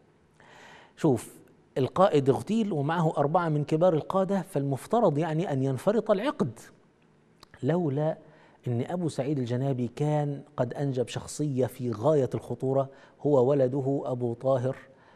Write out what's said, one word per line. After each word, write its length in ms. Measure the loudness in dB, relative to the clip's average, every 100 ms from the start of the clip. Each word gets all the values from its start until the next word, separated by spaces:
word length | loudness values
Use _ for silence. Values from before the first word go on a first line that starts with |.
| _ _ _ _ -20 -20 -20 -20 -20 0
شوف، 380 | 2 2 -2 -18 -20 _ _ -2
القائد 500 | -2 4 4 6 4
اغتيل 440 | 2 0 -2 0
ومعه 400 | -2 -2 0 0 2
أربعة 320 | 2 2 2
من 160 | 0
كبار 300 | 0 4 4
القادة، 480 | 4 0 0 0 -2
فالمفترض 760 | -2 -4 -2 -4 -2 2 2 2
يعني 340 | 0 -2 -2
أن 100 | 0
ينفرط 480 | 0 0 0 0 2
العقد، 480 | 0 0 -2 -4 -4 -18 -20 _ _ _ _ _ _ -20 -6
لولا 560 | -2 0 0 -2 -2 -4 -12 -20 -20 _ -4
أن 180 | -4 -2
أبو 200 | -4 -4
سعيد 300 | -4 -4 -4
الجنابي 500 | -2 -2 -2 -2 -4
كان 540 | -2 0 0 -2 -6 -8 -4
قد 180 | -4
أنجب 340 | -2 -2 -2 -4
شخصية 580 | -6 -10 -6 -2 0 -2
في 240 | -2 -6
غاية 400 | 0 2 2 0
الخطورة، 540 | -4 -6 -6 0 0 -2 -8 -20 _
هو 240 | 2 4
ولده 580 | 4 4 2 0 -2 -2
أبو 300 | -4 -4 -4
طاهر 420 | -2 0 0 -2 -6 -14 -20 -20